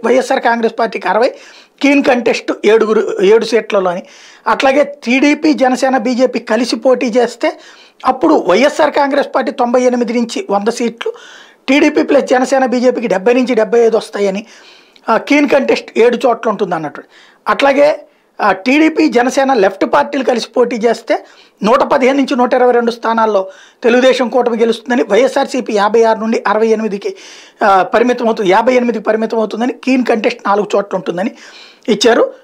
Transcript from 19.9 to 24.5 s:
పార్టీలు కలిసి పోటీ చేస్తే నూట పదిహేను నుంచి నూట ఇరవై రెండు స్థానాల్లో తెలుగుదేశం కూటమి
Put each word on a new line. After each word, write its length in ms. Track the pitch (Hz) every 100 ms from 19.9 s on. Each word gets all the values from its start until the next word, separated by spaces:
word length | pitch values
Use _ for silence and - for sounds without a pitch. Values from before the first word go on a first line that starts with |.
పార్టీలు 320 | 285 285 277
కలిసి 240 | 262 240 -
పోటీ 280 | 262 240 240
చేస్తే 480 | 233 226 - 359 - - _ _
నూట 200 | 196 269
పదిహేను 360 | 247 294 254 277
నుంచి 180 | 262 254
నూట 180 | 247
ఇరవై 180 | 262 247
రెండు 180 | 240 233
స్థానాల్లో 580 | 226 226 226 220 196 190 - - _
తెలుగుదేశం 460 | 240 247 262 254 240
కూటమి 280 | 254 240